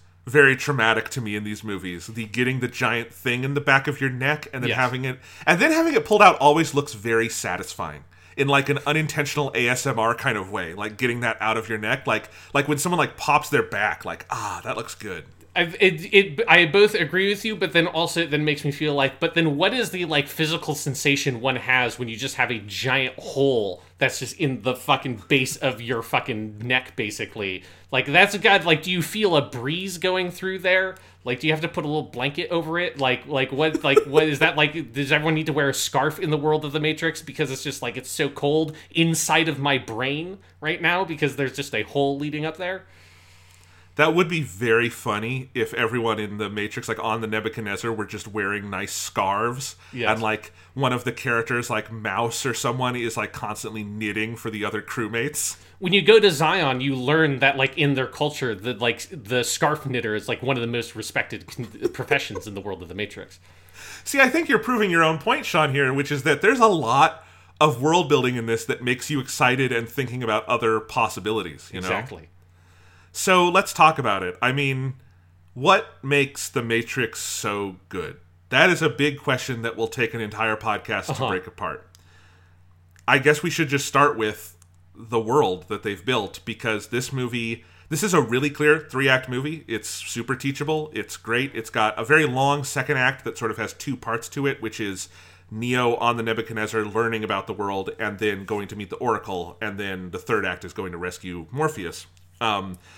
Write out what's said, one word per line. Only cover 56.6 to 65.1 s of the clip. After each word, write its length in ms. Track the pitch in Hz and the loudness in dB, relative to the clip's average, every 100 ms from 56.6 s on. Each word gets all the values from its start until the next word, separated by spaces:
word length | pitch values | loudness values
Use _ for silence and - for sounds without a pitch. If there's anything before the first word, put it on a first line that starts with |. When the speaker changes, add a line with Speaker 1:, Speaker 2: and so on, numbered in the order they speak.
| 147 127 | 2 2
Speaker 2:
you 140 | 135 | 0
learn 460 | 135 127 156 156 135 | 0 2 4 4 4
that, 160 | 135 139 | 4 4
like, 200 | 131 - | 0 2
in 180 | 143 | 2
their 120 | 135 127 | 2 0
culture, 480 | - 143 143 131 | -2 -2 -2 -4
the, 200 | 101 110 | -2 -4
like, 340 | 117 120 233 - | -2 0 -2 -6
the 320 | 165 104 123 | -12 -2 -2
scarf 420 | 117 - 156 151 | 0 0 0 0
knitter 300 | 135 123 110 | -4 -4 -2
is, 140 | 107 - | -2 -4
like, 160 | 117 | -4
one 120 | 123 131 | -2 0
of 40 | |
the 80 | 117 | 0
most 260 | 120 113 | -2 -4
respected 540 | 110 107 131 - 107 87 | -8 -6 -4 -4 -8 -12
con-, 180 | - 107 | -12 -12
<laughs> 260 | - - | -6 -6
professions 540 | - 117 143 - 101 107 | -4 -2 -2 -2 -10 -10
in 80 | |
the 60 | 101 | -10
world 220 | 98 90 | -8 -10
of 60 | 87 | -10
The 60 | |
Matrix. 460 | 90 104 - 92 - - - - - - - | -8 -8 -8 -18 -20 -20 -20 -20 -20 -18 -16
Speaker 1:
See, 160 | - 277 | -4 4
I 80 | 262 | 4
think 200 | 311 330 | 4 2
you're 120 | 233 | 2
proving 320 | 220 247 208 | 2 2 4
your 100 | 170 | 6
own 160 | 160 | 4